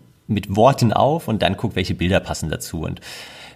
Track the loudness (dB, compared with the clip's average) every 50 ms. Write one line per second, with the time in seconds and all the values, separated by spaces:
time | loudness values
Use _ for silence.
0 | _ _ _ _ _ -4 -4 -4 -2 -2 2 6 6 6 6 6 2 2 4 4
1 | 2 2 2 -2 -2 -4 -2 0 0 0 0 0 -4 -4 -2 -2 -2 -2 -2 -2
2 | 0 2 2 0 0 -2 -8 -6 -6 -6 -6 -6 -8 -8 -8 -6 -6 -6 -8 -10
3 | -12 -18 -18 -18 -18 -20 -20 -20 -20 -20 -18